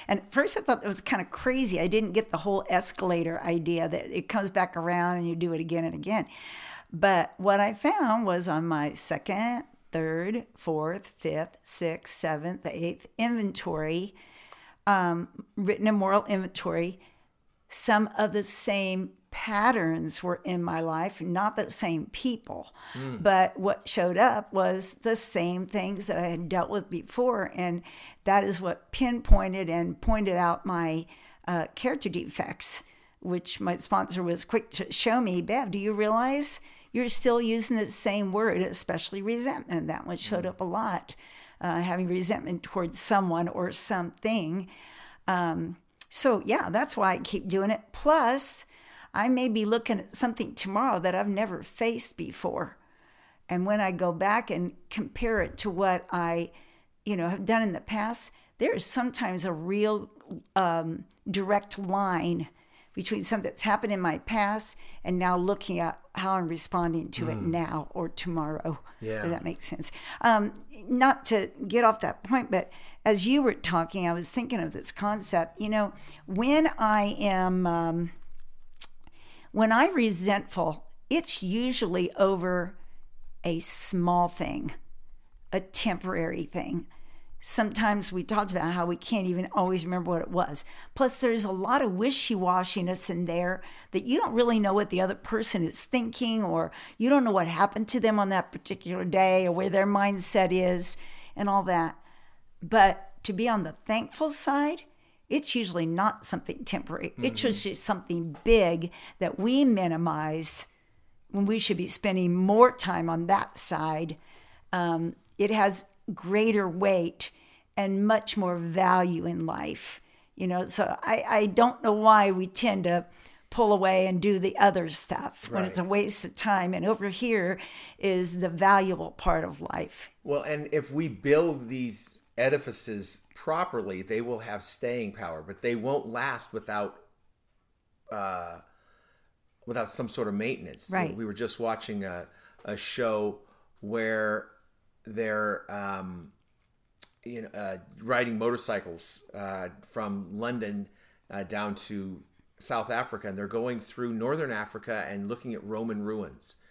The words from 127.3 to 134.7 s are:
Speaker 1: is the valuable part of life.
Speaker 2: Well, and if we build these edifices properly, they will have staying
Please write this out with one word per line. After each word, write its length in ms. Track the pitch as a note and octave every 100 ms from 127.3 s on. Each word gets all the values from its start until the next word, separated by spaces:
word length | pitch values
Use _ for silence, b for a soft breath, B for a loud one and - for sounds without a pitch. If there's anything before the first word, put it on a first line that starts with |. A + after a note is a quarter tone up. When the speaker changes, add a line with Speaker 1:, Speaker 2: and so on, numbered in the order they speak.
| G#3+ F3+ F#3+ B B B B
Speaker 1:
is 420 | G3 F#3 F3 F3+
the 80 | F3+
valuable 640 | E3 G3 G3 F#3+ E3+ D#3+
part 320 | - F3+ E3
of 160 | - C#3+
life. 500 | - - - - - _
Speaker 2:
Well, 200 | C#3+ C#3+
and 260 | D3+ D3+ D3+
if 180 | D3+ A#2+
we 200 | C#3+ D#3+
build 580 | F#2+ C#3 D3+ E3+ C#3 A#2
these 520 | C3 B2 G2+ - - _ -
edifices 880 | C3 C#3+ C3 G#2+ - G#2 F#2 - -
properly, 680 | - - E3 F3 A#2+ G2 F#2
they 200 | F#2+ A2+
will 180 | A#2+ A2+
have 240 | A2 G#2
staying 500 | -